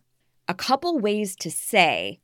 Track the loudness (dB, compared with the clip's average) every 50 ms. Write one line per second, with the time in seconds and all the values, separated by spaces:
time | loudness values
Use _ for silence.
0 | _ _ _ _ _ _ _ _ _ -8 -8 -6 0 0 0 0 0 -2 -2 0
1 | 0 0 0 0 -2 -4 -6 -8 -10 -8 -8 -8 -6 2 4 6 6 6 4 0
2 | -2 -6 -8 -10